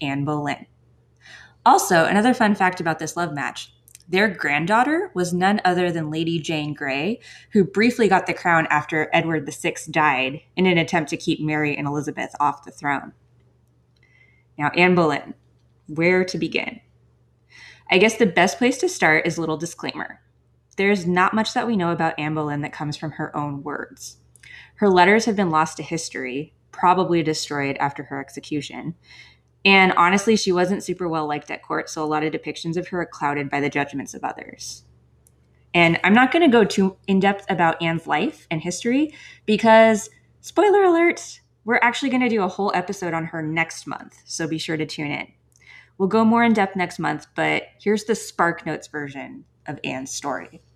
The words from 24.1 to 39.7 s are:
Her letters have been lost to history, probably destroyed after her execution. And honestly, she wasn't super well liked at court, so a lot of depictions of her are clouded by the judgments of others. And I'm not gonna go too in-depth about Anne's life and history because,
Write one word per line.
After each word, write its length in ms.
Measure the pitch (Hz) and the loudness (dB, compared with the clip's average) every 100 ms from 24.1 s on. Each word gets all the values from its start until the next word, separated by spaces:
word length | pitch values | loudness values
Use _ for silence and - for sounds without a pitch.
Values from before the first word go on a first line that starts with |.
| - _ _ - - - - | -20 _ _ -20 -20 -20 0
Her 120 | 202 | 4
letters 380 | 180 175 220 226 | 6 6 6 4
have 100 | 202 | 0
been 140 | 185 | 2
lost 260 | 156 160 - | 2 0 -4
to 80 | |
history, 680 | 147 160 - - 127 131 156 _ _ | -8 -6 -8 -10 -8 -8 -10 _ _
probably 500 | - 180 185 180 170 | 0 2 4 2 0
destroyed 540 | 156 156 - 147 139 139 | 0 -4 -6 -4 -4 -2
after 240 | 143 147 | -4 -6
her 160 | 139 139 | -12 -12
execution. 760 | 135 - - 151 135 123 131 - _ - - _ _ _ | -12 -14 -8 -8 -8 -10 -10 -12 _ -20 -20 _ _ _
And 280 | 196 196 185 | 4 6 6
honestly, 420 | - 170 196 226 | 4 2 2 2
she 160 | 214 190 | 2 2
wasn't 320 | 180 180 196 | 0 0 -2
super 260 | - 175 180 | -4 -6 -4
well 200 | 160 151 | -4 -4
liked 240 | 147 - | -6 -8
at 100 | - | -14
court, 260 | - 156 - | -8 -8 -6
so 140 | - | -6
a 40 | 151 | -4
lot 180 | 151 | -2
of 80 | 156 | -2
depictions 440 | 147 151 - 165 170 | -6 -8 -8 -6 -6
of 120 | 170 | -4
her 140 | 180 | -6
are 40 | 165 | -8
clouded 420 | - 147 147 139 | -4 -4 -4 -4
by 120 | 143 | -2
the 100 | 143 | -2
judgments 420 | 143 143 139 104 | -2 -4 -6 -10
of 120 | 135 | -10
others. 580 | - - - - - - _ _ _ _ _ _ _ _ _ | -10 -10 -16 -18 -18 -18 _ _ _ _ _ _ _ _ _
And 280 | 175 165 165 | 2 4 4
I'm 120 | 180 | 4
not 180 | 226 262 | 4 4
gonna 160 | 330 339 | 4 6
go 160 | 233 | 6
too 320 | 202 - 190 - - | 4 2 0 -2 0
in-depth 420 | 190 196 202 - | 2 2 0 -4
about 320 | 165 165 - | 0 2 2
Anne's 280 | 165 165 151 | -2 -4 -2
life 400 | 151 254 - - | -2 -2 -6 -8
and 100 | 160 | -8
history 540 | 175 170 233 262 302 - - - - | -6 -6 -2 0 -2 -6 -20 -12 -2
because, 640 | 208 220 | 2 6